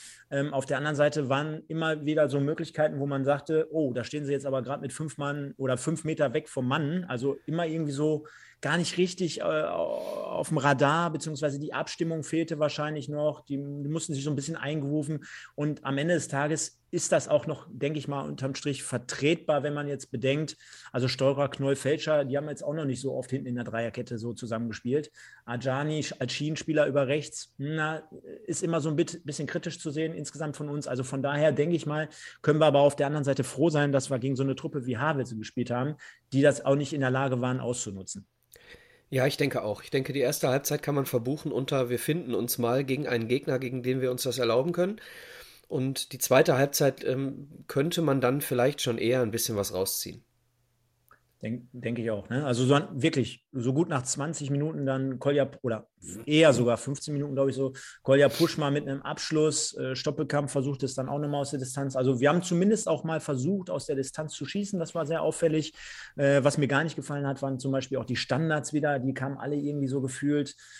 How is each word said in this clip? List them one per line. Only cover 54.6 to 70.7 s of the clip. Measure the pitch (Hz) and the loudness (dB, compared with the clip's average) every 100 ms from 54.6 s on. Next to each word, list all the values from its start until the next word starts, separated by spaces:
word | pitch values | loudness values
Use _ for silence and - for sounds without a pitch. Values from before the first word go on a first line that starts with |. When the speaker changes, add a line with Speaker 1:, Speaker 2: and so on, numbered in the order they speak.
| 151 156 | -2 -2
Speaker 1:
dann | 135 135 135 127 | -2 -2 -2 -2
Kolja, | 143 143 131 - | 0 2 2 -2
oder | 123 110 - _ 78 98 127 | -4 -4 -8 _ -16 -10 2
eher | 151 156 | 8 8
sogar | 120 120 113 | 8 6 2
fünfzehn | 135 143 - | 0 -6 -4
Minuten, | 143 143 | -4 -2
glaub | 135 139 | 0 0
ich, | |
so, | 131 135 131 - - | 2 -2 -4 -16 -4
Kolja | - 139 139 | 4 8 8
Puschma | - 165 - 143 | 6 2 2 0
mit | 143 139 | 0 -2
einem | 139 | -6
Abschluss, | - 156 - 156 156 147 - 139 | -6 -6 -2 2 4 2 -4 -4
äh, | 131 127 | -4 -2
Stoppelkampf | 151 143 147 147 139 | -4 -2 0 0 0
versucht | 143 135 135 | 0 -2 -2
es | 135 | -4
dann | - 131 | -4 -4
auch | 143 | -2
nochmal | 147 143 | -2 -2
aus | 139 | -2
der | 139 | -4
Distanz. | 131 139 139 131 | -6 -4 -4 0
Also | 131 123 | 2 6
wir | 139 | 6
haben | 175 | 6
zumindest | 175 175 202 214 170 | 4 4 4 4 2
auch | 151 | 0
mal | 160 160 | 0 -4
versucht, | - 135 143 196 180 | -2 -2 0 -2 -2
aus | 151 - | -6 -2
der | 135 | -2
Distanz | 131 - 156 | -4 -6 -8
zu | - | -8
schießen. | 139 202 202 185 | -6 -4 -4 -4
Das | 156 | -4
war | 165 143 | -4 -2
sehr | 165 | 0
auffällig. | 156 - 165 160 156 - - - - - | 0 2 2 2 -2 -8 -16 -16 -12 2
Äh, | 139 139 | 4 6
was | 139 147 | 6 4
mir | 135 | 2
gar | 139 | 2
nicht | 160 - | 0 -4
gefallen | 131 143 139 | -6 -4 -2
hat, | 135 | -2
waren | 135 131 | -4 -4
zum | 135 | -2
Beispiel | 135 131 131 | -2 -2 -4
auch | |
die | 120 120 | -2 -4
Standards | - 131 160 151 - | 0 0 2 0 0
wieder. | 151 147 139 | 0 2 2
Die | 131 | 0
kamen | 135 135 139 | -2 -4 -6
alle | 135 147 | -4 -2
irgendwie | 143 147 135 | -2 -2 -2
so | 135 | 0
gefühlt, | 127 - 143 147 139 - - | -2 -2 0 2 0 -8 -20